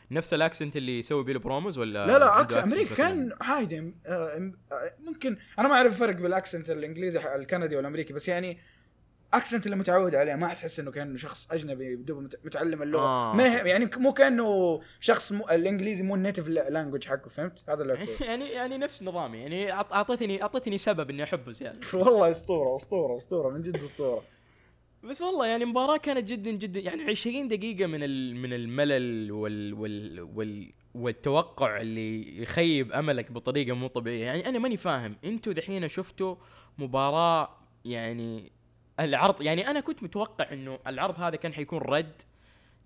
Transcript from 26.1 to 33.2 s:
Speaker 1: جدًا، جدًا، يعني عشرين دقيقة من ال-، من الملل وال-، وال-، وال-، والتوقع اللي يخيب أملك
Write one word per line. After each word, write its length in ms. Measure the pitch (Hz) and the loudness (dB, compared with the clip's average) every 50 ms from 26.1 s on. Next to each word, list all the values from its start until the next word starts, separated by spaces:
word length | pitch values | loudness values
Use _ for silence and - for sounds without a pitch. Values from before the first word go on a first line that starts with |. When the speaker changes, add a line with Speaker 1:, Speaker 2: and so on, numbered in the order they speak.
| 269 254 220 196 | -2 -2 -2 -4
Speaker 1:
جدًا، 240 | 247 214 196 226 | -6 -6 -4 -4
جدًا، 280 | 220 196 208 202 180 196 | -4 -4 -6 -6 -6 -6
يعني 240 | 196 180 170 160 175 | -6 -6 -6 -4 -2
عشرين 440 | 202 214 - - 233 240 277 277 240 | -2 -2 -2 -2 -4 -2 -2 -2 -2
دقيقة 380 | 220 190 202 233 214 180 196 | -2 -2 -2 -4 -2 -2 0
من 180 | 170 160 151 147 | 0 0 -2 -2
ال-، 320 | 139 135 131 131 127 120 | -2 -2 -2 -4 -4 -4
من 180 | 120 127 127 123 | -6 -6 -4 -4
الملل 800 | 120 117 117 120 139 147 147 139 131 127 120 117 113 110 104 | -4 -4 -2 0 2 4 4 4 4 2 0 -2 -2 -4 -4
وال-، 420 | 104 107 107 107 107 104 104 104 104 | -4 -4 -2 -2 -2 -4 -4 -6 -6
وال-، 460 | 104 107 107 104 104 107 95 80 87 87 80 92 | -6 -6 -6 -6 -6 -8 -10 -12 -12 -12 -10 -6
وال-، 360 | 107 110 107 104 104 95 - - _ _ _ - | -6 -6 -6 -6 -8 -12 -14 -18 _ _ _ -10
والتوقع 880 | 120 120 120 110 - - 143 135 160 180 - - - 135 - - 120 | -6 -4 -4 -4 -2 0 2 2 2 2 0 0 0 0 0 2 0
اللي 600 | 117 113 110 110 110 110 110 110 107 - 69 95 | -2 -4 -4 -4 -4 -4 -4 -6 -6 -8 -10 -8
يخيب 500 | 117 - - 165 170 170 156 139 131 107 | -8 -2 2 2 4 4 4 4 2 0
أملك 400 | - 135 151 151 139 123 | 0 0 0 0 0 0